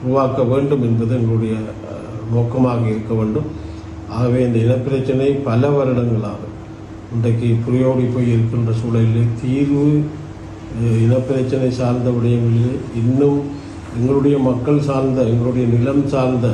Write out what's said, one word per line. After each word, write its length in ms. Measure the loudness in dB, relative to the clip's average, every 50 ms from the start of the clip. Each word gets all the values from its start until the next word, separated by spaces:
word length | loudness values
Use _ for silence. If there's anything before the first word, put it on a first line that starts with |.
| -2
உருவாக்க 380 | 0 0 2 2 0 2 0
வேண்டும் 400 | 0 2 2 0 2 2 0 0
என்பது 320 | 2 0 0 0 0 0 0
எங்களுடைய, 380 | 0 0 2 0 0 0 0
அஹ், 840 | -2 -4 -6 -8 -10 -12 -12 -12 -12 -12 -12 -12 -12 -10 -6 -2 0
நோக்கமாக 540 | 0 0 0 0 0 2 2 2 0 0 0
இருக்க 260 | -2 -2 -4 -2 -2
வேண்டும். 300 | 0 0 0 0 -2 -4 -4 -8 -10 -12 -12 -12 -14 -14 -14 -14 -14 -14 -10
ஆகவே 360 | -4 -2 0 2 2 2 2
இந்த 140 | 2 2 2
இனப்பிரச்சனை 720 | 2 2 2 0 0 -2 -2 -2 0 0 0 2 2 2 0 0 -2
பல 240 | 0 2 2 2 4
வருடங்களாக 720 | 2 2 2 2 0 0 0 0 0 -2 -2 -4 -8 -10 -10 -12 -14 -14 -14 -16 -16 -16 -16 -16 -16 -16 -14 -6 -4
இன்றைக்கு 420 | -2 0 0 0 0 2 2 0 0 0
புரியோடி 500 | 0 0 2 2 2 2 2 0 0 0
போய் 180 | 0 2 2
இருக்கின்ற 400 | 2 2 2 2 0 0 0 0
சூழலிலே 520 | 0 -2 -2 0 2 2 2 4 4 2 2 0 0 -2
தீர்வு, 600 | -2 -2 0 2 2 2 2 2 4 4 4 2 0 -2 -6 -10 -14 -14 -16 -16 -16 -16 -16 -16 -14 -12 -6 -2
அஹ், 200 | 0 0 2 2
இனப்பிரச்சனை 680 | 4 4 2 2 0 0 -2 -2 0 0 0 0 0 0
சார்ந்த 420 | 0 0 0 0 0 0 0 0
விடயங்களிலே 680 | 0 2 2 2 2 2 2 2 2 2 2 0 -2 -4 -8 -6 -4
இன்னும் 440 | -2 0 2 2 4 4 4 2 2 -2 -4 -8 -10 -12 -14 -14 -14 -14 -10 -4 -2
எங்களுடைய 380 | 0 2 2 4 4 4 2 4
மக்கள் 420 | 2 0 0 0 0 2 2 2
சார்ந்த, 420 | 2 0 0 0 0 0 2 2
எங்களுடைய 440 | 2 2 2 2 2 0 0 0 2
நிலம் 420 | 2 2 2 2 2 2 0 0 2
சார்ந்த 400 | 0 0 0 0 0 0 0 0